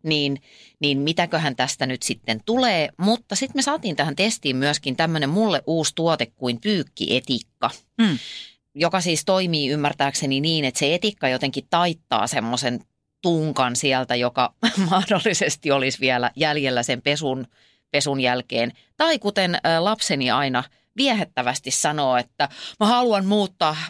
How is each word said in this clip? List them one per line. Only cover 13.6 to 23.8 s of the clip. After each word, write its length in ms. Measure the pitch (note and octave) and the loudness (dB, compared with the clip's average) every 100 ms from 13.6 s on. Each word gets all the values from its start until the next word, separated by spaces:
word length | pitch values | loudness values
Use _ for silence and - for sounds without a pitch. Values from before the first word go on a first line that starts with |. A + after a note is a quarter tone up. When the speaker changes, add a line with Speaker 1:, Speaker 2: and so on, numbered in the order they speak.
| B2+ B2 | 0 0
Speaker 1:
sieltä, 400 | C#3+ C3 B2+ B2 | 0 0 0 0
joka 380 | A#2+ C3 B2 _ A3+ | 0 0 -2 _ -2
<laughs> 180 | - F3+ | 0 2
mahdollisesti 800 | F#3 F#3 G3 G#3+ F3 D3 - D#3 | 2 2 0 2 0 -2 -2 0
olisi 280 | C#3 C3 - | 2 2 0
vielä 320 | C3 B2 A#2+ - | 0 2 0 0
jäljellä 480 | D3+ D3 C3+ B2 | 0 0 0 0
sen 180 | A#2 B2+ | -2 -2
pesun, 460 | C#3+ D3 D3+ C3 B2 _ _ _ _ | 0 -2 -2 -4 -8 _ _ _ _
pesun 280 | C#3+ C#3+ C3+ | -2 0 0
jälkeen. 520 | B2+ B2 B2 B2 A#2 - _ - | 0 0 -2 -2 -2 -6 _ -2
Tai 220 | D#4+ C#4+ | 0 0
kuten, 360 | G3+ G3+ F3+ F3 | -2 0 0 0
ö, 40 | - E3 | 0 2
lapseni 480 | F3+ G#3+ - D3 B2 | 0 -2 -2 0 0
aina 320 | A#2+ C#3 B2 C3 _ _ - | 0 0 -2 -4 _ _ -2
viehättävästi 720 | C4+ G#3+ D#3+ - B2 C3 C3 | 0 0 -2 -2 -2 -4 -4
sanoo, 460 | - D#3 D3+ C3+ B2+ | -2 0 0 2 2
että 320 | B2 - D3 - - - | -2 -4 -4 -4 -16 0
"mä 60 | G#3+ | 2
haluan 400 | A#3+ B3 G3+ F#3+ | 4 4 2 2
muuttaa 520 | G#3 G3 _ D#3+ D#3 | 2 0 _ 0 0